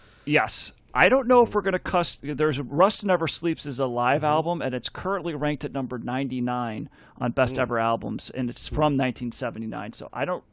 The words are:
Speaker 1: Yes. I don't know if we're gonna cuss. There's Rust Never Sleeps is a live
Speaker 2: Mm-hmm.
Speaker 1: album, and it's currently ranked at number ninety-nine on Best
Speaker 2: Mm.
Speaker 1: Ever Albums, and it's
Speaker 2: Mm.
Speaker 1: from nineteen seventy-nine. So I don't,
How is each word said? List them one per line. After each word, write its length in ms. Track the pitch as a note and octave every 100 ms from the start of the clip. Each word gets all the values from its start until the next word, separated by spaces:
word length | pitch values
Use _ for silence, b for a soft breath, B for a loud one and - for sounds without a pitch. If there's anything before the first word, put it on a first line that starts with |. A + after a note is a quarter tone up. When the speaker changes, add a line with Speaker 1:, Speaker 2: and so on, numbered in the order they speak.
| b b
Speaker 1:
Yes. 480 | - D3 - - - - _
I 160 | B2 F3
don't 180 | C4 A#3+
know 140 | B3
if 120 | A#3
we're 60 | G#3
gonna 180 | F#3+ F3+
cuss. 400 | - F#3 E3+ -
There's 360 | C#3 D3 D#3 C3+
Rust 460 | B2 C#3+ G3 -
Never 240 | G3+ F3+ D#3+
Sleeps 380 | - E3+ D#3+ D3+
is 120 | B2+
a 60 | C3
live 360 | A#2+ B2 D3
Speaker 2:
Mm-hmm. 20 |
Speaker 1:
album, 380 | D3+ D#3 D#3+ E3+
and 120 | B2+
it's 140 | B2 -
currently 460 | - F#3 G3 D#3+
ranked 320 | D3 D3 D3 D3+
at 60 |
number 260 | C3+ B2+ B2
ninety-nine 880 | A#2 B2+ C3+ B2+ B2 B2 A#2 G#2+ C3+ B B B
on 120 | B2
Best 240 | B2+ B2 C3
Speaker 2:
Mm. 20 |
Speaker 1:
Ever 200 | B2+ A#2+
Albums, 520 | A2+ A2+ A2+ A2 -
and 180 | - B2
it's 220 | A#2 -
Speaker 2:
Mm. 40 |
Speaker 1:
from 220 | - D3+ C#3
nineteen 340 | B2+ A#2 B2
seventy-nine. 640 | - B2 A2 A2+ A#2 G#2+
So 160 | - -
I 140 | -
don't, 180 | C#3 C3 _